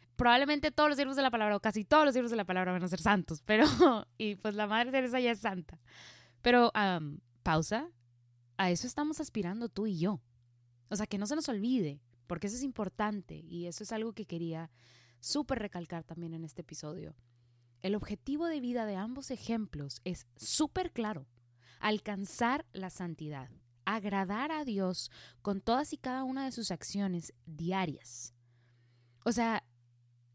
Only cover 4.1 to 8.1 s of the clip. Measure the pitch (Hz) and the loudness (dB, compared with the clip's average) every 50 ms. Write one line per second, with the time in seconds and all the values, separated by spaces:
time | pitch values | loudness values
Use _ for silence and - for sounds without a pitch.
4.1 | _ - 220 208 202 - - 214 202 208 214 202 214 226 240 262 262 269 254 240 | _ -4 -2 -2 -2 -2 -4 -2 -2 -2 0 2 2 2 2 2 2 2 2 2
5.1 | 247 254 247 233 233 196 226 214 190 180 160 - - - _ - - - - - | 2 2 2 2 0 0 -2 -4 -4 -4 -8 -10 -14 -20 _ -20 -20 -20 -20 -20
6.1 | - - - - _ _ - 240 247 247 240 - - 214 202 190 180 160 156 143 | -20 -20 -20 -20 _ _ 4 6 8 8 8 6 6 4 2 2 2 0 -2 -6
7.1 | 151 - - _ _ _ - 175 156 160 156 - 208 247 320 349 - _ _ _ | -8 -10 -14 _ _ _ 0 2 4 4 4 2 0 -2 -4 -6 -12 _ _ _